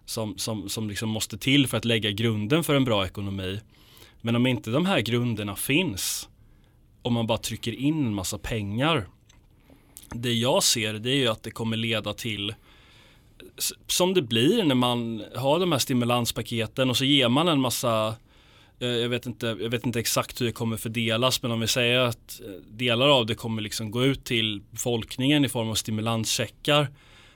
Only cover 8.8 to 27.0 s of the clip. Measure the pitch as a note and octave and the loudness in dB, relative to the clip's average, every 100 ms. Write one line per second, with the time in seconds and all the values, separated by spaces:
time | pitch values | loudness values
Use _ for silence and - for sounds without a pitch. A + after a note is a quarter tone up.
8.8 | D3+ D#3 F#2+ - _ - _ _ - - | 0 0 -4 -12 _ -20 _ _ -20 -20
9.8 | _ - - A#2 B2 A#2 A#2+ F#3 - A#2+ | _ -20 -12 -6 -2 0 2 4 2 2
10.8 | G#2+ G#2+ A#2+ C#3 B2 A2 A2+ - A2+ A2+ | 0 -2 -2 2 2 0 -6 -6 -4 -2
11.8 | A2+ A2 G#2 G2+ A#2 G#2 G2+ G#2+ - - | 0 -2 -2 -6 -6 -4 -6 -8 -14 -20
12.8 | - - - - _ - - - - - | -20 -20 -20 -20 _ -20 -18 -8 -6 -6
13.8 | - - F3+ F#3 A#2 A2+ C#3 A#3 E3 B2+ | -4 0 2 2 2 4 4 4 4 4
14.8 | B2 A#2+ A#2 A2 F#2 A#2 C3+ D#3+ F#3 D3+ | 2 0 -2 -6 -8 -4 0 2 2 0
15.8 | - B2+ A#2 B2 A#2 - A2 A2+ A2 - | 0 0 2 2 0 -4 -4 -4 -2 0
16.8 | B2+ A2+ C3+ C#3+ A#2+ C3 F3 C#3+ B2+ - | 0 2 4 4 4 4 4 2 2 0
17.8 | B2 A2 A2 A2 - _ - - - - | 0 2 0 -4 -12 _ -20 -20 -20 -6
18.8 | B2 A#2+ A#2+ A#2+ B2+ - A#2 G#2+ A2+ B2 | -2 0 0 -2 -6 -6 -4 -2 -2 -2
19.8 | B2+ A#2 A2+ C3+ - - A#2+ - A#2 A2 | -2 -2 0 0 -2 -2 -2 -2 -4 -4
20.8 | A#2 A2+ A2+ A2+ B2+ - B2 A2+ A2+ C3 | -4 -2 0 2 2 0 -2 -2 0 2
21.8 | A#2+ B2 B2 A2+ - - A2 F2+ - G#2+ | 2 4 2 -2 -10 -16 -14 -14 -14 -4
22.8 | B2 A#2 C#3 C3+ A2+ A2 A#2 A2 G#2+ - | 0 4 6 6 4 -2 -4 -4 -4 -6
23.8 | A2 A#2 C3+ C3 - A#2 A2 G2+ - - | -4 0 0 0 -2 0 0 -4 -10 -6
24.8 | B2 A#2 - - C3 D3+ C3 B2 A2+ G#2+ | -2 -2 -4 -2 2 2 2 0 -2 -2
25.8 | - G#2+ A2 A2+ A2 - A2+ - - D3 | -2 -2 0 -2 0 -2 -4 -4 2 2
26.8 | D3 - | 2 -4